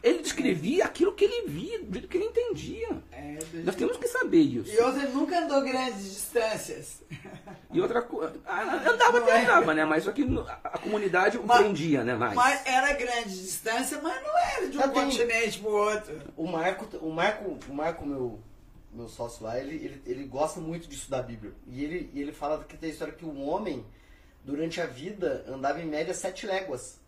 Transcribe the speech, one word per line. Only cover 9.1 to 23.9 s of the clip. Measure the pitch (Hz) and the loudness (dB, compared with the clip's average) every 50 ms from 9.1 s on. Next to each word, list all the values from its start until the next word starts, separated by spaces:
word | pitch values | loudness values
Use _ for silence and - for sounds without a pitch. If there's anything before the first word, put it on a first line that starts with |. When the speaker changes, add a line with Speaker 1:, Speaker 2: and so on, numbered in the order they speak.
| 480 240 | 8 8
Speaker 2:
Não | 233 | 8
Speaker 1:
até | 254 226 226 | 8 8 8
Speaker 2:
é? | 233 | 8
Speaker 1:
andava, | - 208 202 - 160 156 | 8 8 8 6 6 4
né? | 156 156 | 4 4
Mas | 156 156 156 - | 4 4 2 2
só | - | 0
que | - - 285 | 0 0 2
no, | - - - | 2 2 0
a, | - - 117 - - | -2 -6 -12 -10 -8
a | - - 165 | -8 -8 -6
comunidade | - 202 214 208 208 190 165 180 190 226 240 240 | -2 -2 0 0 0 4 4 6 4 4 2 2
o | 220 | 4
Speaker 2:
Mas, | 214 240 240 | 8 8 8
Speaker 1:
prendia, | - 214 196 143 160 165 143 131 | 8 8 4 0 2 2 2 4
né? | 113 120 123 | 4 0 2
Mais. | 107 120 117 101 | 2 0 2 4
Speaker 2:
mas... | - 247 262 285 285 - | 4 4 4 4 2 0
era | 269 254 254 269 285 277 | 2 2 4 4 4 2
grande | - 240 247 240 233 226 202 190 185 | 0 -2 -2 -2 -2 -2 -4 -8 -8
distância, | 185 185 - - - 220 226 254 269 - 302 285 | -8 -8 -8 -6 -4 -2 -2 -2 -2 -2 -4 -4
mas | 302 330 - 523 571 | -4 -4 -4 -4 -4
não | 605 622 698 | 0 2 2
era | 698 - 554 494 370 277 | 2 2 0 -2 -4 -4
de | 277 | 0
um | 285 | 2
Speaker 3:
Já | 269 277 | 2 4
tem | - 277 277 | 4 2 2
Speaker 2:
continente | 277 254 220 233 233 226 226 233 208 202 - | 2 2 0 2 2 2 2 2 0 -2 -4
pro | 202 220 | -4 0
outro. | 208 208 208 214 214 214 - - 151 156 - - - | 2 2 2 2 0 -2 -6 -8 -12 -12 -12 -14 -8
Speaker 3:
O | - 160 147 | -6 -6 -4
Marco, | 160 160 165 185 190 - 214 - - | -2 0 0 0 -2 -2 -10 -12 -10
o | - 160 160 | -8 -6 -4
Marco, | 160 165 180 208 214 - 214 185 147 - - 135 | 0 2 2 2 0 0 -6 -8 -8 -8 -10 -10
o | |
Marco, | 139 143 156 165 165 165 156 | -6 -2 -2 -2 -4 -4 -6
meu, | 143 143 135 123 120 107 107 - - - - - - - - - - | -6 -4 -4 -4 -6 -6 -10 -16 -20 -20 -20 -20 -20 -20 -20 -20 -18
meu | 110 113 117 110 | -16 -14 -14 -14
sócio | - - 120 113 - - 107 | -8 -8 -8 -8 -8 -10 -8
lá, | 110 117 127 | -6 -4 -4
ele, | 139 139 160 | -4 -6 -8
ele, | 156 - - 135 - - | -8 -8 -10 -12 -12 -8
ele | - 127 135 143 | -8 -6 -6 -6
gosta | 131 - 135 151 156 - 175 | -8 0 0 0 0 0 -6
muito | 160 160 165 170 165 - | -8 -6 -8 -8 -10 -12
de | - | -14
estudar | - - - - 120 | -14 -8 -6 -4 -4
a | |
Bíblia. | 123 117 117 110 107 98 - - - - | -4 -6 -12 -12 -12 -16 -16 -16 -18 -14
E | 123 131 143 | -8 -8 -6
ele, | 151 170 180 147 131 | -6 -6 -8 -8 -8
e | 131 143 | -8 -8
ele | 143 147 | -8 -8
fala | 156 - 147 147 156 147 - | -8 -6 -4 -4 -4 -4 -6
que | - - | -14 -16
tem | 156 160 160 | -8 -8 -8
a | |
história | 151 - 165 147 147 | -6 -6 -8 -8 -8
que | - 170 | -10 -12
o | 160 147 139 | -10 -8 -6
homem, | 139 139 160 208 220 180 143 120 107 - | -4 -2 -2 -2 -2 -4 -6 -6 -10 -14